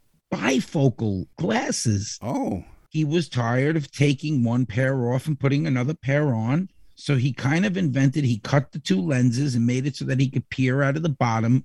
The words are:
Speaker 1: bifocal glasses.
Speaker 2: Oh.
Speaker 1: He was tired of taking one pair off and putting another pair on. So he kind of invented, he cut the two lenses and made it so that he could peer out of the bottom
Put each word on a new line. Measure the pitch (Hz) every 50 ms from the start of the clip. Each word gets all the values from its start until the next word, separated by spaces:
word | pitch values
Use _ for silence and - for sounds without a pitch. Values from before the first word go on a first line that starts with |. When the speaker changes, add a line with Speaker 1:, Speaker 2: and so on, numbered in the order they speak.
| _ _ _ _ _ _
Speaker 1:
bifocal | 185 - - 339 359 240 - - - 160 135 135 - - 113 107 98 92 82 - - -
glasses. | 160 202 220 247 - 302 - - - 113 104 95 90 - - -
Speaker 2:
Oh. | - 117 151 214 269 - 107 87 - - - - _ _
Speaker 1:
He | - 156 156
was | 147 156 180 165 -
tired | - 127 117 117 120 127 135 151 165
of | 160 139 -
taking | - - 143 143 143 - - 151 156 131 117
one | 113 120 123 127
pair | - 98 127 131 131 139 131 120 117
off | 127 131 -
and | 156 151 -
putting | - 135 139 143 160
another | 156 131 123 123 139 -
pair | - - 135 139 147 151 143 120
on. | 110 110 117 139 170 190 - _ - - - -
So | - - - 143
he | 127 120 143
kind | 120 - - 135 156 170 202
of | 214 175
invented, | 190 185 143 120 139 135 139 131 160 143
he | 120 120 101
cut | - - 139 143 135 -
the | - 160
two | - - 185 190
lenses | 180 165 135 127 123 127 117 127 147 147 120
and | 120 117
made | 120 123 131 135
it | 143 135
so | - 139
that | 131 135 127
he | 135 131
could | - 127 - -
peer | - - 131 127 127 139
out | 143 139 139
of | 156
the | 165 165
bottom | 135 - 127 120 113 113 110 117 127 127